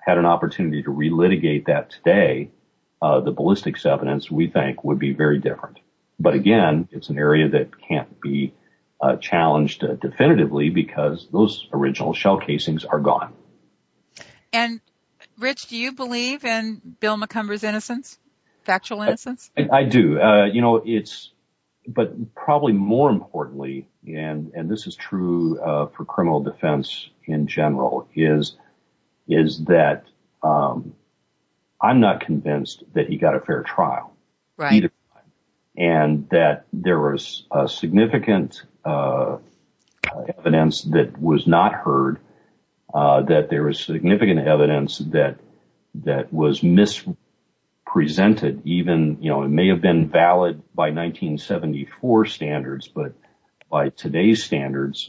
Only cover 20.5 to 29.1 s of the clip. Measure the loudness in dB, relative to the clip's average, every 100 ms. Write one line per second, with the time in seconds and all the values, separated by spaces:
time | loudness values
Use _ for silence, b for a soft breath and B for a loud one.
20.5 | 2 4 2 2 -4 -4 -14 -20 _ _
21.5 | _ _ _ -8 -2 -2 -4 -14 -8 0
22.5 | 2 2 2 2 2 4 2 -2 -10 -10
23.5 | -8 -10 -10 -14 _ -14 -10 -8 -8 -10
24.5 | -10 -6 -6 -8 -16 -10 -4 -2 0 0
25.5 | -2 -2 -2 -4 -8 -10 -2 0 0 -4
26.5 | -4 -2 -2 -4 -10 -16 _ -6 -4 -4
27.5 | -2 -2 0 -2 -4 -8 -2 2 2 -2
28.5 | -10 b b b _ _